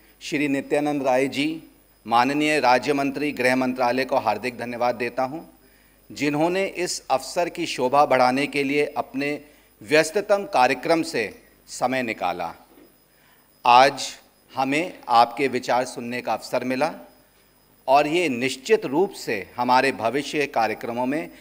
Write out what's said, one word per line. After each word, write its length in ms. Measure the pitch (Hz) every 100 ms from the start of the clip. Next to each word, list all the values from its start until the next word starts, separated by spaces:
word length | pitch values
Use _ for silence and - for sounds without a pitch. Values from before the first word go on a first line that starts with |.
| _ _
श्री 280 | - 147 147
नित्यानंद 540 | 139 131 147 147 147
राय 260 | 131 127 139
जी, 340 | 120 151 160 - _ _ _ 107
माननीय 540 | 120 123 143 151 151
राज्य 320 | 127 123 120
मंत्री, 400 | 143 139 135 147
गृह 240 | 123 123 131
मंत्रालय 480 | 127 127 123 123
को 120 | 131 135
हार्दिक 420 | 113 104 123 117
धन्यवाद 360 | 117 120 120
देता 280 | 113 120 120
हूं, 200 | 131 156 180 _ _ _ _ _ -
जिन्होंने 520 | 110 143 147 165 190 196
इस 420 | - 175 - -
अवसर 380 | 131 - - 170
की 180 | 170 160
शोभा 400 | - 127 139 147
बढ़ाने 400 | 131 127 127 143
के 160 | 147
लिए 240 | 139 143 143
अपने 580 | - - 131 143 147 - _ _ _
व्यस्ततम 600 | 104 151 160 208 196 202
कार्यक्रम 580 | 196 131 127 131 - 165
से 400 | - 135 101 - _ _ -
समय 340 | - 123 131
निकाला। 520 | 120 107 90 90 85 85 - - - _ _ _ _ _ _ _ 123
आज 460 | 123 139 135 - - _ _ _
हमें 440 | 127 135 143 165 - -
आपके 400 | 117 123 - 139
विचार 360 | 123 127 123
सुनने 380 | 127 131 117 123
का 100 | 123
अवसर 320 | 110 - 127
मिला 300 | 123 127 151 - - _ _ _ _ _ _ _ -
और 180 | 139 147
ये 220 | 165 170
निश्चित 580 | 117 135 135 - 220 160
रूप 240 | 143 196
से 400 | - - 107 90 -
हमारे 360 | 123 127 135
भविष्य 460 | 110 110 131 143 151
के 80 | 139
कार्यक्रमों 600 | - 110 107 120 117 127
में 240 | 151 175 -